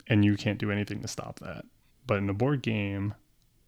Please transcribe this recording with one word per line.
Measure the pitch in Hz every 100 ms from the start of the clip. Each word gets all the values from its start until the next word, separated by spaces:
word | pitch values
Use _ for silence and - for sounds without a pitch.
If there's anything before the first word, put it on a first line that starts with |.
| -
and | 107
you | 104 101
can't | 107 101
do | 104
anything | 101 104 107
to | 110
stop | - - -
that. | - - - _ _ _ -
But | 101
in | 101
a |
board | 98 127 143
game, | 120 110 101 98 101 107 _ _ _ _